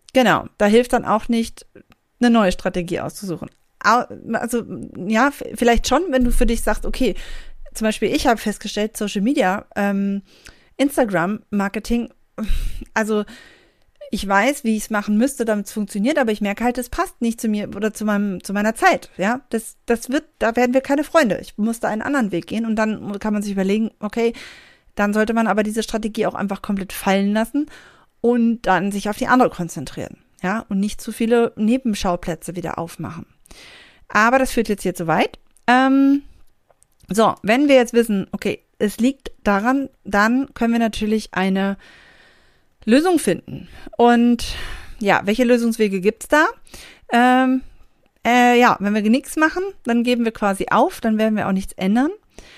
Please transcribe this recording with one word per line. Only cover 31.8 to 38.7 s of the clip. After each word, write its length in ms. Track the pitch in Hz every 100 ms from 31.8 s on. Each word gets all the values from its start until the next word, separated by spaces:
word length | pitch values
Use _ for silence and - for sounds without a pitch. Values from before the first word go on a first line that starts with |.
| 247 202 196 175 - 160 - 175
wieder 220 | 160 -
aufmachen. 480 | 170 - 127 160 - _ - - - - - _ -
Aber 320 | 208 226 262
das 120 | 254
führt 180 | - 214
jetzt 140 | 202
hier 120 | 190 180
zu 100 | 165
weit. 300 | 160 311 - _ _ -
Ähm, 560 | 247 269 269 277 277 - - - _ _ _ _ _ -
so, 260 | 190 214 -
wenn 260 | 190 247 294
wir 80 | 262
jetzt 180 | 240
wissen, 340 | 233 233 196 -
okay, 320 | - 208 - _